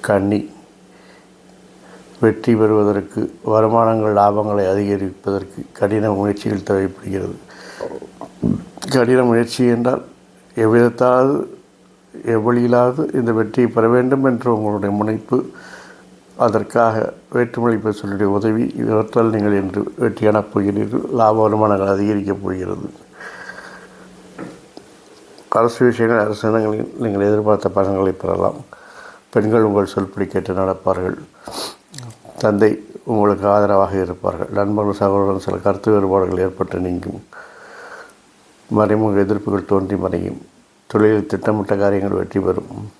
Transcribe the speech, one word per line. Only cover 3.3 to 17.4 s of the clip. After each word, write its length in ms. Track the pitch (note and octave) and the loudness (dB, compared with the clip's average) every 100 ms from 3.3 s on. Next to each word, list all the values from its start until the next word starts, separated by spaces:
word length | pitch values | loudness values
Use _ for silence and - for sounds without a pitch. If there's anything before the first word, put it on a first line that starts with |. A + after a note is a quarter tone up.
| - - | -6 0
வருமானங்கள், 640 | A2 A2 A#2 A2+ A2+ G#2+ G2+ | 2 4 4 2 2 2 4
லாபங்களை 460 | G2+ G#2 G#2+ G2+ F#2+ | 4 2 -2 0 0
அதிகரிப்பதற்கு 880 | G2 G2+ G2+ F#2+ F#2 - G2 - - - - | 0 0 -2 -4 -6 -4 -4 -6 -14 -16 -2
கடின 320 | G2+ G#2+ A2 F#2+ | 0 0 0 0
முயற்சிகள் 480 | G#2 G2+ A2+ G2+ F2+ | 0 -2 -2 -4 -2
தேவைப்படுகிறது. 680 | G2+ F#2+ - G2 G2 F#2 F2+ - - - - - - - - - - - - - - - | 0 0 -6 -8 -6 -6 -10 -16 -20 -20 -12 -12 -12 -18 -18 -20 -6 -2 -2 -6 -14 -2
கடின 280 | B2+ A#2 B2+ B2 | 0 4 4 4
முயற்சி 320 | A#2 A#2 - B2 | 2 0 0 2
என்றால் 280 | A#2 A#2+ C3 - - _ _ _ - | 2 0 -2 -6 -20 _ _ _ 0
எவ்விதத்தாவது, 800 | A2 A#2 A#2+ A#2+ B2+ B2+ C3 D3 - - _ _ _ _ _ - - | 4 4 4 4 2 4 4 0 -4 -10 _ _ _ _ _ -12 -2
எவ்வழியிலாவது 680 | A2+ A2 A#2+ A#2+ A#2+ B2 C3 D#3+ C#3 | 0 2 2 2 4 2 0 -2 -2
இந்த 120 | A#2 | 0
வெற்றியை 380 | A2+ G#2+ B2+ A#2+ | 0 0 2 0
பெற 140 | A#2+ A2+ | 2 4
வேண்டும் 340 | B2 B2+ C3+ C3+ | 4 2 2 2
என்ற 140 | A#2+ B2 A2 | 0 0 0
உங்களுடைய 360 | G#2+ G#2 G2 G#2 | 0 -2 -2 0
முனைப்பு, 400 | G#2+ G#2+ - B2+ - - - - - - - - _ - | -2 -2 -2 -2 -2 -14 -20 -20 -20 -20 -20 -20 _ -2
அதற்காக 500 | B2 G#2+ G#2 B2 A#2 A2 - - _ | 0 0 -2 2 2 2 -4 -6 _
வேற்றுமொழி 440 | B2 | -2